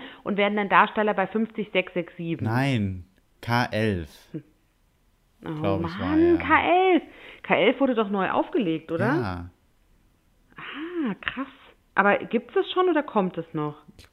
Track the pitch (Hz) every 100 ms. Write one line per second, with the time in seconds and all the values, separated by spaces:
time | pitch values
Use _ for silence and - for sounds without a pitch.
0 | - - - 196 202 208 202 180 208 -
1 | 214 190 190 220 226 - 202 185 180 185
2 | 170 - 165 165 113 117 139 123 101 92
3 | - _ _ _ 117 120 123 107 110 92
4 | 78 - - 156 - _ _ _ _ _
5 | _ _ _ _ - 156 156 - 165 185
6 | 269 311 349 330 277 311 - 359 381 339
7 | - - - - - 143 190 - 269 226
8 | 202 202 185 - 311 349 185 160 - 165
9 | 123 320 104 87 87 - _ _ _ _
10 | _ _ _ _ _ - - 269 330 349
11 | 262 185 - - 269 - - _ _ -
12 | 196 - - 226 - 392 370 370 370 311
13 | 285 214 185 170 165 156 151 147 - -
14 | -